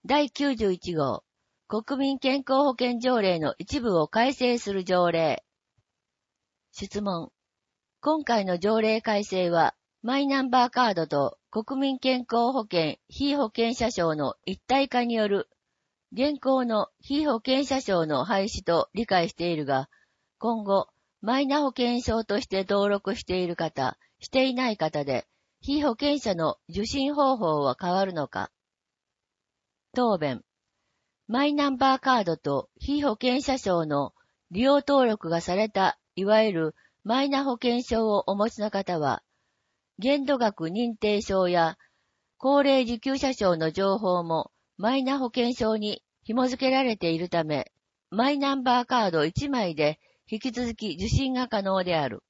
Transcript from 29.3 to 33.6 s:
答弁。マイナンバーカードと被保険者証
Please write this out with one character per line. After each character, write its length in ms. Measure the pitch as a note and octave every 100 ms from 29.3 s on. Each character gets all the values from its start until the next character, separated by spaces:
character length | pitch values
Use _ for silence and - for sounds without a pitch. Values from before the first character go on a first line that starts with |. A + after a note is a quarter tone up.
| _ _ _ _ _ _
答 240 | B3 B3 F#3
弁。 260 | D3 B2 _ _ _ _ _ _ _ _ -
マ 180 | A#3+ D4
イ 80 |
ナ 160 | D4 C#4+
ン 80 | B3+
バ 200 | C4+ C4
ー 20 |
カ 200 | C4+ B3
ー 40 |
ド 140 | F#3 D#3+
と 320 | D3 C#3 - _
被 240 | - D4
保 120 | C#4+ G#3+
険 200 | B3+ B3+
者 160 | C#4+
証 280 | C4